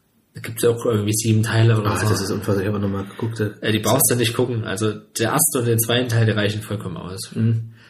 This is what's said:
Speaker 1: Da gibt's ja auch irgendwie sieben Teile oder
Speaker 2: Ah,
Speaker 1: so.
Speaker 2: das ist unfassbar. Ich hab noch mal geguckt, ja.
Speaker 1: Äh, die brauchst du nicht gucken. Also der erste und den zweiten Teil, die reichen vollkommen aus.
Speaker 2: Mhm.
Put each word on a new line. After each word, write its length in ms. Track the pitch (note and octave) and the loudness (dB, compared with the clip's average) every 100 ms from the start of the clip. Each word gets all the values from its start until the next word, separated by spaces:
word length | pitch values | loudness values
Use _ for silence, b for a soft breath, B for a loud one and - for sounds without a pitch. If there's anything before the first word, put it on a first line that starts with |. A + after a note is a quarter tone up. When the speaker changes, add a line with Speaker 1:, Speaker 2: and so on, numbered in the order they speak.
| _ _ _ - | _ _ _ -14
Speaker 1:
Da 60 | |
gibt's 200 | - A2+ | -10 0
ja 60 | A#2+ | 2
auch 160 | A#2 B2 | 2 0
irgendwie 280 | G#2+ G#2 | 0 0
sieben 300 | G#2+ A2+ A2 | 0 2 2
Teile 360 | A2 A2+ A2+ G#2+ | 4 4 4 4
oder 120 | G#2 | 2
Speaker 2:
Ah, 60 | G2 | 0
Speaker 1:
so. 120 | G#2+ | 2
Speaker 2:
das 100 | G2+ | 0
ist 80 | G2 | 0
unfassbar. 320 | - - G2 | -2 0 0
Ich 80 | G2 | 0
hab 80 | G2+ | -2
noch 100 | G2+ | -2
mal 160 | G2 F#2+ | -4 -6
geguckt, 340 | - A2+ - | -6 -6 -4
ja. 120 | G#2 - | -4 -4
Speaker 1:
Äh, 100 | A2 | -2
die 80 | G#2+ | 0
brauchst 320 | G#2+ C3 C3+ | 2 2 2
du 40 | B2 | 2
nicht 160 | A2+ | 0
gucken. 320 | A2+ B2 A#2 G2 | 0 -2 -2 -4
Also 260 | G2 G#2+ G#2 - - | -2 -2 -4 -10 -4
der 140 | A2+ | 0
erste 280 | C#3+ - C3 | 2 0 0
und 60 | A#2 | 0
den 140 | A2+ | 0
zweiten 300 | A2+ A#2+ B2 | 2 0 2
Teil, 160 | A#2 A2 | 2 2
die 80 | |
reichen 280 | G2+ G2+ G#2+ | 2 0 -2
vollkommen 360 | - G2+ F#2 E2+ | -6 -8 -8 -10
aus. 340 | F2 F#2+ - | -10 -12 -10
Speaker 2:
Mhm. 380 | - A2+ A#2 - B | -2 0 0 -4 B